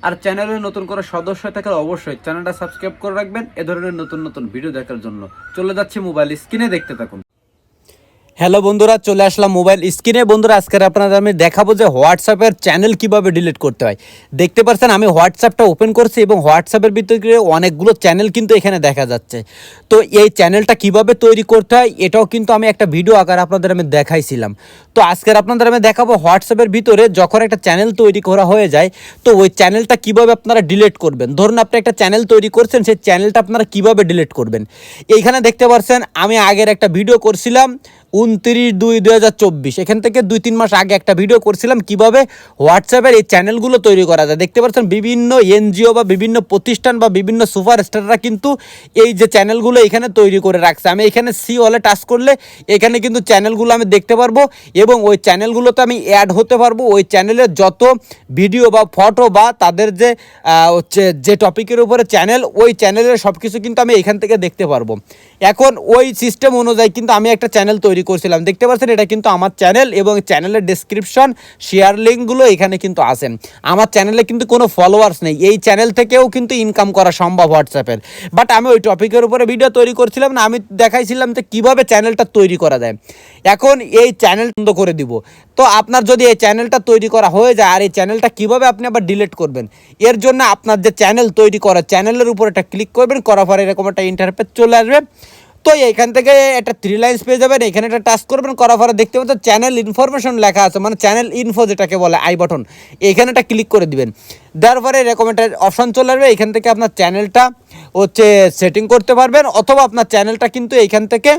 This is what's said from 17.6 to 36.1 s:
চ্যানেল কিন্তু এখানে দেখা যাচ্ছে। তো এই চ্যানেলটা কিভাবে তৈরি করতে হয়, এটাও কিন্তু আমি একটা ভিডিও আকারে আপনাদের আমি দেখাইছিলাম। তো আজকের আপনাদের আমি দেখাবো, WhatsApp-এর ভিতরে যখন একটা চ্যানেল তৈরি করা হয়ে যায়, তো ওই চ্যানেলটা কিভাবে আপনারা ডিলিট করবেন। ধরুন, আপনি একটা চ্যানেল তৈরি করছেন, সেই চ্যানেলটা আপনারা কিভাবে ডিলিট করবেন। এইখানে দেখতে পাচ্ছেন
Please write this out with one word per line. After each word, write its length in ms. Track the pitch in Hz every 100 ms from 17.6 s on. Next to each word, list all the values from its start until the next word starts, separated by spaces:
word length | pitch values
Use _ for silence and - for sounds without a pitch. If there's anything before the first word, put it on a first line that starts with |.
| 180 151 196 220
চ্যানেল 240 | 190 170 208 226
কিন্তু 160 | 220 220
এখানে 180 | 196 185 147
দেখা 180 | 139 131
যাচ্ছে। 260 | 120 _ 120 110 - - - _
তো 40 | 220 214 208
এই 80 | 214 -
চ্যানেলটা 360 | 175 196 214 226
কিভাবে 300 | 202 202 214 240 233
তৈরি 180 | 226 214
করতে 220 | 226 196 240
হয়, 100 | 247 - 185
এটাও 200 | 220 220
কিন্তু 160 | 233 214 220
আমি 80 | 220
একটা 120 | 202 202 156
ভিডিও 200 | 180 220
আকারে 200 | 175 180 175
আপনাদের 240 | 190 180 180
আমি 80 | 156 147
দেখাইছিলাম। 540 | 143 160 147 127 110 98 _ - _ -
তো 40 | 180
আজকের 240 | 180 - 214
আপনাদের 240 | 196 240 233
আমি 80 | 240 220
দেখাবো, 240 | 214 240 220 160
WhatsApp-এর 440 | 190 - 226 226 202
ভিতরে 280 | 220 208 226 180
যখন 200 | 180 220 220
একটা 120 | 202 -
চ্যানেল 240 | 170 220 202
তৈরি 200 | 220 196 185
করা 140 | 196 180
হয়ে 160 | 208 196 147
যায়, 140 | 185 - - - -
তো 40 | 208
ওই 60 | 190 -
চ্যানেলটা 360 | 180 208 233 247 -
কিভাবে 260 | 220 233 226
আপনারা 240 | 214 233 165
ডিলিট 240 | 185 208 -
করবেন। 260 | 165 135 123 139
ধরুন, 180 | 208 233 226
আপনি 100 | 233
একটা 120 | 220 220
চ্যানেল 200 | 190 208 226
তৈরি 160 | 220 208 220
করছেন, 220 | 226 254 220
সেই 100 | 214 -
চ্যানেলটা 320 | 180 208 220
আপনারা 220 | 196 226 220
কিভাবে 280 | 196 202 214 180
ডিলিট 220 | 175 151 -
করবেন। 220 | 113 110 104 _ - - - 220
এইখানে 220 | 202 254 233
দেখতে 180 | 233 247
পাচ্ছেন 280 | 240 196 247 -